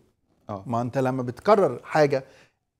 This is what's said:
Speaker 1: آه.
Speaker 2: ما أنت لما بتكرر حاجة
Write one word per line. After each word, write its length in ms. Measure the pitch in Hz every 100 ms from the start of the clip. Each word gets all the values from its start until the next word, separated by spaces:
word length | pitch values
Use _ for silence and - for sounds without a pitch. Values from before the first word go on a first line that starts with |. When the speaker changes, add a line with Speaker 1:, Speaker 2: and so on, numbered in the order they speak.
| _ _ _ _ -
Speaker 1:
آه. 120 | 101 104
Speaker 2:
ما 140 | 117
أنت 180 | 123 139
لما 240 | 131 131
بتكرر 580 | 123 - - 208 170 123
حاجة 400 | - 160 147 135 - - _ _ _